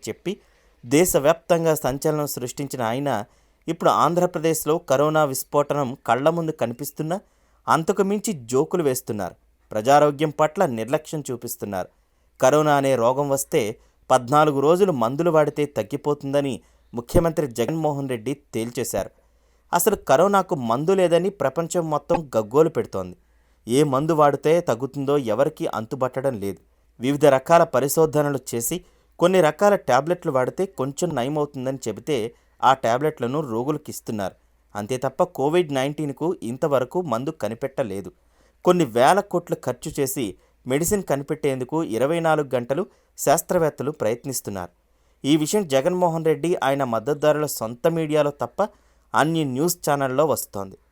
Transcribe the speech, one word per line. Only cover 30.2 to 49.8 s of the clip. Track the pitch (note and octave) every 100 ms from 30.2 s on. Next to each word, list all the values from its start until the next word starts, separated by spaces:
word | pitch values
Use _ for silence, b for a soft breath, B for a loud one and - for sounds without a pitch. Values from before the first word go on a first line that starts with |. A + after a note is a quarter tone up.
| E3
వాడితే | C3 B2+ B2 G3
కొంచెం | - C3 C#3 E3+ C#3+
నయమవుతుందని | B2+ D3+ D3 C3+ B2+ C3+ A2+
చెబితే | G#2 D3+ C3+ A2+ b b b
ఆ | A#2
టాబ్లెట్లను | C3+ A2+ B2 D3+ D3+ A#2+ D3
రోగులకు | C#3+ A2+ C3 D3+ -
ఇస్తున్నారు. | - - A2 F#2 - _ _ _ G#2
అంతే | G#2 B2+
తప్ప | C3+ C3+
కోవిడ్ | F3+ - D3 F3 D#3+
నైన్టీన్కు | C3+ C#3 D3+ D3+ C3 D#3+ -
ఇంతవరకు | A2 C3 D#3+ C3+ B2 F3
మందు | F3 A2+ C#3
కనిపెట్టలేదు. | D#3 G#2 A2+ C3+ - A2+ F#2+ E2 - _ _ _ _
కొన్ని | F3+ F3+
వేల | C#3 A2+ C#3 F#3+
కోట్లు | F#3+ F3 - E3
ఖర్చు | - B2 D#3 D3
చేసి | C3 D3 G#2+ - _ _ -
మెడిసిన్ | C#3 E3 G3+
కనిపెట్టేందుకు | - C#3+ C#3+ D3 C#3+ C3 B2 D#3+
ఇరవై | E3 A2 C3+ E3+
నాలుగు | E3 D#3 C#3
గంటలు | B2+ A#2+ C#3+ F3+ b b -
శాస్త్రవేత్తలు | - D#3+ - F#3 D#3 - B2+
ప్రయత్నిస్తున్నారు. | D3+ G#2+ A#2+ C#3 B2 - F#2+ F2 _ _ _ _ _ C3+
ఈ | D#3
విషయం | D3+ G#3+ F3
జగన్మోహన్ | C3+ D#3+ F3+ F3 E3
రెడ్డి, | D#3+ C#3+ E3 F3+
ఆయన | C3+ C#3
మద్దతుదారుల | C3 A2+ A2+ D3 D3+ D3+ D3
సొంత | - A2+ A#2+ E3
మీడియాలో | E3 D#3 D3+ C#3+
తప్ప | - - - G#3 b b b b
అన్ని | A2 D3 E3
న్యూస్ | C#3+ B2+ E3+ -